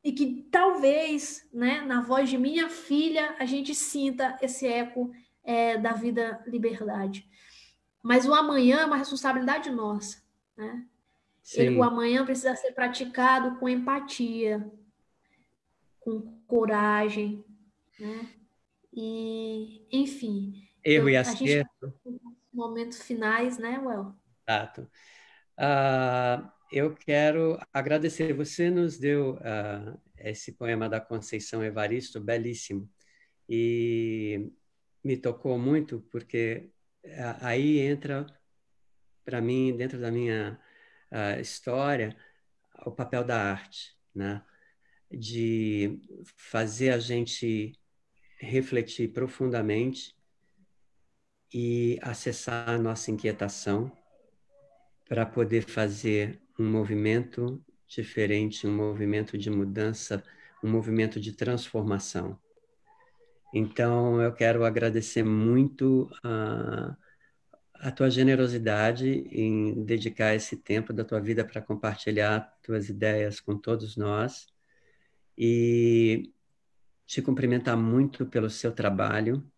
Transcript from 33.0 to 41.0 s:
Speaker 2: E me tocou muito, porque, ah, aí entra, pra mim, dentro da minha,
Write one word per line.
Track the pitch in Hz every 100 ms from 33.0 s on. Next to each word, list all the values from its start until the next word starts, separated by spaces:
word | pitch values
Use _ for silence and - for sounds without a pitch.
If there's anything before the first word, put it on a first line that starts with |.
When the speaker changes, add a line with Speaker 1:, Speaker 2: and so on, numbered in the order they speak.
| _ _ _ _ -
Speaker 2:
E | 113 117 117 117 113 113 110 107 104 107 _ _ _ _ _
me | 139 127
tocou | 123 117 139 123
muito, | 127 156 151 117 -
porque, | 120 117 117 113 117 - _ _ _ -
ah, | 135 120 113 123
aí | 123 147 151
entra, | 135 143 147 139 147 _ _ _ _ _ _ _ _ _
pra | - 120
mim, | 117 127 131 120
dentro | 127 127
da | 120
minha, | 117 120 110 107 113 _ _ _ _